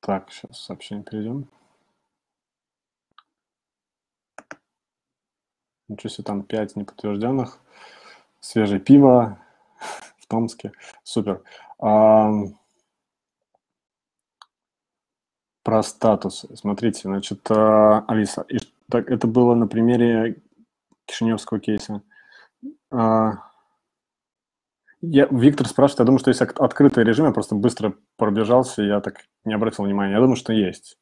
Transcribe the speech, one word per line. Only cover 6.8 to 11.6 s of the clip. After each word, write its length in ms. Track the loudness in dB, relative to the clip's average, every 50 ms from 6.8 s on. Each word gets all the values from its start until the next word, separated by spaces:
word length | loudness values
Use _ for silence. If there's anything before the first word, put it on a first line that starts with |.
| -14 -14 _ -12 -10 -8 -6 -6 -4 -4 -4 -4 -6 -8 -10 _ _ _ _ _ -20 -20 -20 -20 _ -20 -20 _ _ _ _ _
Свежее 400 | -20 -6 -2 -2 -2 0 -2 -4
пиво 580 | 4 6 6 8 8 8 6 6 4 0 -6 -14 _ _ _ _ _ _ _ _
<laughs> 380 | -16 -16 -16 -16 -20 -20 _ _
в 80 | _ _
Томске. 440 | -6 -4 -4 -6 -8 _ -18 -18 -18 _ -20 -20 -20 _ _
Супер. 400 | -8 -8 -6 -4 -4 -6 -8 _ _ -20 -20